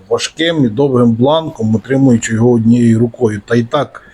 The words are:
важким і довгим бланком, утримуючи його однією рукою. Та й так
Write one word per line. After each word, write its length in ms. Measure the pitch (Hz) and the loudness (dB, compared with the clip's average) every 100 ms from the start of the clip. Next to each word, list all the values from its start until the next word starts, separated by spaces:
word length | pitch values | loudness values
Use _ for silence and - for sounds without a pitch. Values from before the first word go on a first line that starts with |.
| 95 | -6
важким 560 | 117 - - 165 160 123 | -4 -4 -4 -2 0 -2
і 40 | |
довгим 420 | 107 139 123 120 | 0 0 2 0
бланком, 640 | 113 131 160 156 - 110 110 | 2 0 0 -2 -6 -2 -2
утримуючи 580 | - 135 135 113 - | -2 0 2 2 0
його 180 | 110 123 | 0 2
однією 480 | 117 113 120 117 110 | 2 2 2 2 2
рукою. 420 | 120 - 113 104 - | 0 -2 -4 -2 -4
Та 80 | 120 | -2
й 80 | |
так 380 | 117 147 123 - - | 0 -4 -4 -10 -20